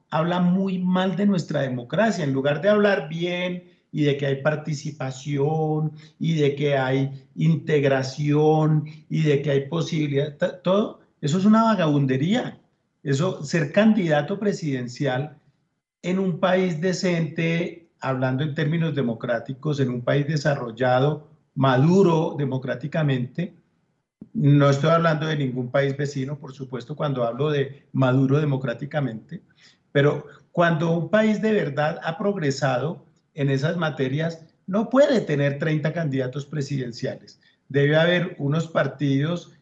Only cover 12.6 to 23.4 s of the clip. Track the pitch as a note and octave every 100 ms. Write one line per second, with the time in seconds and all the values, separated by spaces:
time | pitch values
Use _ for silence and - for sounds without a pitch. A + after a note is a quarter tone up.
12.6 | _ _ _ _ D3 C3+ F#3 - D3 E3+
13.6 | D3 G3+ A3 G#3 E3+ D3 C#3+ G3 G#3 -
14.6 | D#3 C3 A#2+ - C#3 B2+ D3 - _ _
15.6 | _ _ _ _ F3 F#3 F#3+ E3+ F#3 F#3
16.6 | F#3 D3+ F#3 F3 F#3 E3+ D#3 - E3 E3+
17.6 | F3+ - - _ C3 C3 C3 C3 D3+ E3
18.6 | D3+ E3 D#3+ C#3 A#2+ A2+ A#2+ A#2 - C3+
19.6 | D3+ C#3 B2+ B2 - C#3 C#3 D#3 D3+ C3
20.6 | A#2+ A2 B2+ B2+ D3 D3+ - _ _ -
21.6 | C3+ B2+ D#3 F#3+ F3 D#3+ - C#3 C#3 C3
22.6 | C3 A#2+ D3+ E3 D3+ C3 A#2+ -